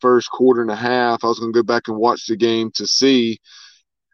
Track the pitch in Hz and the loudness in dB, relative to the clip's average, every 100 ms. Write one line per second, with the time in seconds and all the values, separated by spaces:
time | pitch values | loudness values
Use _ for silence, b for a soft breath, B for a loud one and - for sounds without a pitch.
0 | 127 123 - - 127 120 117 104 120 123 | 2 2 0 2 2 2 0 -4 -2 0
1 | 120 117 117 113 113 113 110 120 - 110 | 0 0 -2 -4 -2 0 0 -2 -4 -2
2 | 113 120 - 110 113 113 113 - 104 - | 0 0 -4 -2 0 0 -4 -6 -4 2
3 | 135 131 113 110 B B B B _ _ | 4 2 0 -4 B B B B _ _
4 | _ | _